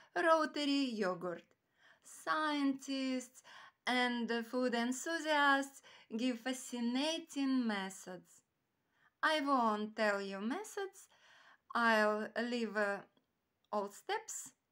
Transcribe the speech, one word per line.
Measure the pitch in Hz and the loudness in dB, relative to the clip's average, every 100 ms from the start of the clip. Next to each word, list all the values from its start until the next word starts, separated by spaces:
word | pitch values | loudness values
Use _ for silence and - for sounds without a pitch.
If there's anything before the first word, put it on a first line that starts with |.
| - 349 | -6 2
rotary | 339 320 302 302 285 277 262 | 6 6 4 0 2 2 0
yogurt. | 214 185 175 180 170 - _ _ _ - _ - | 0 -2 -2 -6 -8 -12 _ _ _ -20 _ -20
Scientists | - 330 311 311 294 277 269 - 269 262 254 247 - - - - _ - | -8 -2 0 0 2 0 0 -4 -4 -2 -4 -6 -16 -20 -20 -20 _ -2
and | 247 247 240 226 233 226 | 2 2 0 -2 -2 -2
food | 254 254 | -2 0
enthusiasts | 233 240 254 330 330 311 294 285 277 277 - - - - 220 | 0 -2 -2 -4 -2 0 4 6 4 0 -10 -20 -20 -10 -2
give | 254 240 | -2 -2
fascinating | 262 254 - 240 233 254 302 330 330 277 269 262 233 | -4 -6 -6 -4 -2 0 -2 -4 -6 -2 0 2 2
methods. | 202 190 - 185 180 175 - _ _ _ _ _ _ _ _ | -2 -4 -8 -14 -14 -16 -20 _ _ _ _ _ _ _ _
I | 302 311 | 2 2
won't | 277 262 226 208 214 226 | 4 4 4 2 -2 0
tell | 214 202 | 2 2
you | 196 196 | -2 -4
methods. | 220 349 427 403 381 - - _ - - - _ - 233 | -4 -4 -6 -8 -8 -10 -20 _ -20 -20 -20 _ -6 0
I'll | 233 220 214 214 214 - | 4 4 4 2 -2 -4
leave, | 240 240 220 208 | -2 -2 -2 0
uh, | 202 196 - _ _ _ _ _ _ | 0 -2 -8 _ _ _ _ _ _
all | 208 202 | -4 -4
steps, | - - 440 440 - - _ _ | -8 -4 -4 -4 -12 -12 _ _